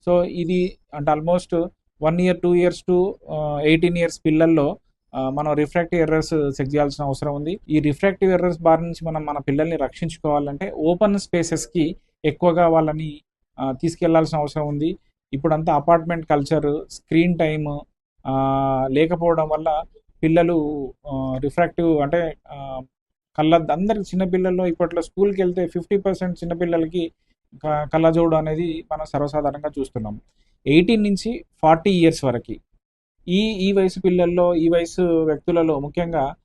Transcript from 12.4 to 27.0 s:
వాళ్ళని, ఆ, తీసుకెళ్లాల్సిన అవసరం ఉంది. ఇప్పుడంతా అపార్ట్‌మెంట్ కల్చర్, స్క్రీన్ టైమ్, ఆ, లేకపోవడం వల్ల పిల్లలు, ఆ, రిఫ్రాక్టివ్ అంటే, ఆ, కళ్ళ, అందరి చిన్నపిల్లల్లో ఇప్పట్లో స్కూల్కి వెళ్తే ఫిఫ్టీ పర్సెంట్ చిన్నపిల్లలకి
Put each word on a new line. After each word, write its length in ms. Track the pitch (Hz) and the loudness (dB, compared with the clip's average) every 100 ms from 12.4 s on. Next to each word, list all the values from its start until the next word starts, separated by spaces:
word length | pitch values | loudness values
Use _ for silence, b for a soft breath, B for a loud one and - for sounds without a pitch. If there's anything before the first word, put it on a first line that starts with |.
| 175 170 175 | 0 4 4
వాళ్ళని, 520 | 165 156 156 156 147 _ _ _ - | 4 2 -2 -8 -10 _ _ _ -8
ఆ, 120 | 135 | -8
తీసుకెళ్లాల్సిన 680 | 135 170 165 170 165 160 160 | -4 -4 -2 2 2 2 -2
అవసరం 300 | 147 156 147 | -4 -4 -4
ఉంది. 280 | 147 160 190 _ _ _ | -2 -4 -6 _ _ _
ఇప్పుడంతా 420 | 139 156 156 160 | -4 0 0 0
అపార్ట్‌మెంట్ 520 | 147 143 170 160 170 160 | 0 2 2 2 -6 0
కల్చర్, 680 | 147 139 160 147 147 - | 0 2 0 0 -4 -6
స్క్రీన్ 460 | - _ 160 175 170 | -18 _ 2 2 2
టైమ్, 400 | 160 156 151 143 - _ _ _ - | 0 0 -4 -8 -12 _ _ _ -4
ఆ, 640 | 135 135 135 135 131 135 | -2 0 0 0 0 0
లేకపోవడం 580 | 135 160 170 170 160 156 | 2 2 2 0 0 0
వల్ల 340 | 156 160 151 170 _ _ _ | -2 -2 -4 -6 _ _ _
పిల్లలు, 680 | 160 165 170 170 147 151 131 - 147 | 2 4 4 2 -2 -6 -8 -12 -10
ఆ, 320 | 135 131 131 | -6 -4 -4
రిఫ్రాక్టివ్ 580 | 139 - 170 - 170 156 | -4 -2 -2 0 2 2
అంటే, 360 | 143 170 165 147 _ | 2 0 -2 -8 _
ఆ, 320 | 143 139 131 131 _ _ _ _ - | -16 -12 -12 -12 _ _ _ _ -2
కళ్ళ, 340 | 156 170 160 | 2 4 2
అందరి 280 | 151 196 214 | -2 0 -2
చిన్నపిల్లల్లో 680 | 190 185 190 185 185 180 180 | -2 -2 -2 0 0 0 -2
ఇప్పట్లో 360 | 165 170 170 | -2 -2 -2
స్కూల్కి 400 | 165 - 202 190 | -6 0 0 2
వెళ్తే 240 | 185 180 170 | -2 0 -4
ఫిఫ్టీ 300 | 180 170 202 | -6 -2 -2
పర్సెంట్ 420 | 196 180 185 170 | 0 -2 -4 -6
చిన్నపిల్లలకి 680 | 170 170 175 165 160 175 | -8 -4 -2 0 -2 -4